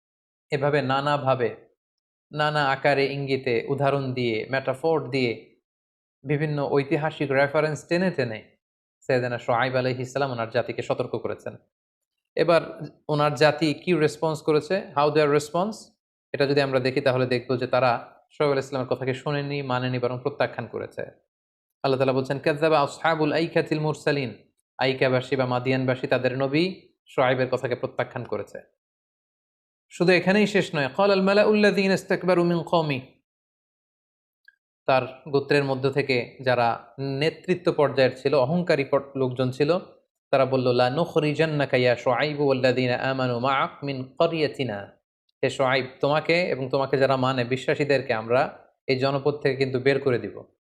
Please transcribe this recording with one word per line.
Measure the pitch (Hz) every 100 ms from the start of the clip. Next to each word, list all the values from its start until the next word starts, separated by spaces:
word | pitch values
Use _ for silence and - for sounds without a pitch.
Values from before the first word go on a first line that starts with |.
| _ _ _ _ _
এভাবে | 143 143 147
নানাভাবে, | 127 135 143 143 131 123 110 - - _ _ _ _ _ _
নানা | 151 151 151 139
আকারে, | 135 147 135 135
ইঙ্গিতে, | 143 139 135 127 113 -
উদাহরণ | 135 139 139 131
দিয়ে, | 127 120 110 113
মেটাফর | 135 131 127 165 160 127
দিয়ে, | 135 120 110 - _ _ _ _ _ _ _
বিভিন্ন | 139 147 156 147 139
ঐতিহাসিক | 143 135 160 156 - 139
রেফারেন্স | 135 143 156 156 147 -
টেনে | 170 185
টেনে | 143 120 107 - _ _ _ _ _
সাইয়েদনা | - 127 123 120
শুআয়ব | - 117 127
আলাইহিস | 127 127 127 127
সালাম | 139 139
ওনার | 117 113
জাতিকে | 120 117 117
সতর্ক | 117 131 123 113
করেছেন। | 101 104 - 117 _ _ _ _ _ _ _
এবার | - 160 165 151 - 147 - -
ওনার | 147 147
জাতি | 131 151 147 160
কি | 143 -
রেসপন্স | 165 151 - 160 151
করেছে, | - 151 147 190 202 143
how | 151 151
their | 147
response, | 147 147 170 208 208 - _ _ _ _
এটা | 135 139
যদি | 143
আমরা | 135 131
দেখি | 127 131
তাহলে | 131 127 123
দেখব | 123 - 127
যে | 127
তারা | 127 127 120 - - _
শুআয়ব | - 147
আলাইহিস | 135 131
সালামের | 135 123 127
কথাকে | 131
শোনেনি, | 131 151 143 143 143
মানেনি, | 135 123 127 127
বরং | 120 127
প্রত্যাখ্যান | 139 - 123 - 110
করেছে। | 104 104 - - - _ _ _ _ _ _
আল্লাহ | 139 131
তাআলা | 131
বলছেন, | 131 131 139
"কাযযাবা | 165 147 160 156
আসহাবুল | 139 - 160 160 151
আইকাতিল | 143 165 170 156 156
মুরসালিন।" | 151 147 156 143 120 - _ _ _ -
আইকাবাসী | 135 131 135 127 127 135
বা | 127
মাদিয়ানবাসী | 123 127 131 131 127 143
তাদের | 127 127 127
নবী | 135 147 185 185 - _ _
শুআয়বের | - 127 131 127
কথাকে | 123 123
প্রত্যাখ্যান | 120 127 - 120 123
করেছে। | 113 104 - - - _ _ _ _ _ _ _ _ _ _ _ _
শুধু | - 180
এখানেই | 175 175 208 202
শেষ | 196 -
নয়, | 151 135
"ক্বালাল | 160 202 196
মালাউল্লাযীনা | 196 202 214 214 208 185 190
ইসতাকবারু | 185 - 185 175 180
মিন | 175 170
কওমি।" | 151 170 151 131 - _ _ _ _ _ _ _ _ _ _ _ _ _ _ _ _ _ -
তার | 131 - - 156
গোত্রের | 139 135 143
মধ্য | 139 131 135
থেকে | 139 139 123 113 -
যারা | 127 120 120 - - -
নেতৃত্ব | 139 135 160 156 - 175 170
পর্যায়ের | 160 135 131 127 131
ছিল, | 139
অহংকারী | 147 123 175 175 147
পর-, | 135 139 - 135
লোকজন | 131 127 127
ছিল, | 127 147 180 - - _ _ _
তারা | 135 127
বলল, | 131 127
"লা | 123 123
নুখরিজান্নাকা | 143 170 160 151 147 160 147 135 127
ইয়া | 123 117
শুআয়বু | 135 120 151 147
ওয়াল্লাযীনা | 143 127 127 127 127 123
আমানু | 135 131 127 120
মাআক | 131 135 170 -
মিন | 139 131
ক্বরিয়াতিনা।" | 131 - 165 165 143 - 120 101 101 _ _ _ _ _
"হে | 131
শুআয়ব, | - 131 131 127 -
তোমাকে | 143 151 151 170
এবং | 180 131 127
তোমাকে | 139 135 135
যারা | 131 131
মানে, | 127 131
বিশ্বাসীদেরকে | 117 131 - 147 139 135 -
আমরা | 113 113 123 156 - - _ -
এই | 131
জনপদ | 135 139 147 143
থেকে | 143 127
কিন্তু | 131 127
বের | 131 139
করে | 135 117
দিব, | 101 - - _ _